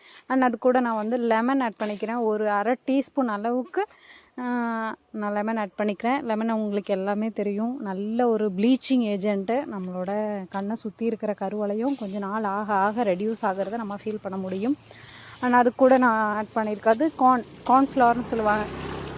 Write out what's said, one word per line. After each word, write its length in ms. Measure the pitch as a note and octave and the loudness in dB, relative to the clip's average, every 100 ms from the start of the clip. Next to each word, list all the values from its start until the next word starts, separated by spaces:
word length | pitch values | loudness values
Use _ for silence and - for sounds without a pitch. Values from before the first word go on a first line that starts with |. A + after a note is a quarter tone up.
| - - - | -20 -20 -2
And 140 | C4 | 2
அது 160 | B3+ A#3 | 2 2
கூட 220 | B3+ B3+ | 2 2
நான் 140 | A#3+ | 2
வந்து 240 | A3 G#3+ B3 | -2 -2 -2
லெமன் 420 | A#3 A3 A#3+ C4+ | 2 2 2 0
ஆட் 140 | A#3+ - | -2 -2
பண்ணிக்கிறேன். 420 | G#3+ G3+ G#3+ A#3+ | -6 -4 -4 -2
ஒரு 300 | A3 G#3+ G#3+ | 0 0 0
அரை 240 | G3+ G#3 B3+ - | 0 0 -2 0
டீஸ்பூன் 400 | C4+ C4+ - B3 | 0 0 -2 -2
அளவுக்கு, 600 | G3+ A3+ B3 B3 F#4 G#4 - - - _ - | -2 -2 -2 -4 -4 -6 -8 -20 -20 _ -8
ஆ, 60 | B3 B3 A#3 A3+ A3 - _ | -4 -2 -2 -2 -6 -8 _
நான் 220 | G#3+ G#3 | -6 -4
லெமன் 240 | G#3 G#3+ A3+ | -2 -2 -2
ஆட் 140 | G3+ - | -4 -2
பண்ணிக்கிறேன். 440 | G#3 G3+ A#3 C#4 | -2 -2 -2 -2
லெமன் 280 | B3 G#3+ A3+ | -2 -2 0
உங்களுக்கு 440 | A3 G#3+ G3+ G3 | -2 -2 -4 -2
எல்லாமே 360 | F#3+ F#3+ G3+ A3 | -2 -2 -2 -4
தெரியும், 500 | G#3+ G3+ G3+ A#3 C4+ | -4 -4 -2 -4 -6
நல்ல 480 | G#3+ F#3 G#3 A#3 B3 | -6 -6 -4 0 2
ஒரு 240 | A3 G#3+ F#3 | 2 0 2
ப்ளீச்சிங் 480 | A#3 C4 - C4 A3 | 2 2 2 0 0
ஏஜென்ட்டு. 600 | G3+ G3+ G3+ G3 B3 C4+ | -2 -2 -2 -2 -2 -4
நம்மளோட 680 | G#3 F#3 F3+ F#3 G#3 G#3+ G#3 F3+ | -8 -8 -6 -4 -4 -4 -6 -8
கண்ணை 260 | G3 G3 | -6 -6
சுத்தி 300 | A3+ G#3+ - | -6 -8 -4
இருக்கிற 300 | A3+ A3 G#3 G3+ | -4 -2 -4 -4
கருவளையம் 580 | F#3+ G#3 G3+ G#3 B3+ C4+ | -4 -4 -2 0 -2 -2
கொஞ்ச 200 | G3+ G3+ | -4 -6
நாள் 260 | G3 G#3+ | -4 -4
ஆக 280 | G#3 G3+ G#3+ | -2 -2 0
ஆக 320 | G3+ G3 G#3+ | 2 2 2
ரெடியூஸ் 380 | A3 F3+ G#3+ A3+ | 0 0 -2 -2
ஆகிறத 340 | G#3+ F#3+ F#3+ A#3 | -2 -2 -4 -4
நம்ம 200 | G#3 G3+ | -6 -8
ஃபீல் 180 | A3 G#3+ | -8 -8
பண்ண 160 | G3 F#3+ | -8 -6
முடியும். 380 | F#3+ F#3+ A3+ D4 - - - - - - | -6 -4 -2 -2 -6 -20 -20 -20 -20 -4
And 120 | B3 | 2
அது 200 | B3 A#3+ | 4 4
கூட 240 | - C4 C4 | 6 6 8
நான் 360 | B3 A3 G#3+ | 6 4 2
ஆட் 200 | G#3 G#3+ | 0 -2
பண்ணியிருக்கிறது 540 | A#3 G#3+ G#3 A3 A3+ D#4+ - | -4 -2 0 2 4 2 4
கார்ன், 280 | B3+ B3 - - | 4 4 0 -8
கார்ன் 240 | - B3+ C4+ | 4 6 6
ஃப்ளவர்னு 240 | C4+ A#3+ A#3 | 4 4 4
சொல்லுவாங்க, 460 | A#3 A3+ G#3+ G#3+ G#3 - - - - | -2 -2 0 0 -2 -8 -10 -10 -10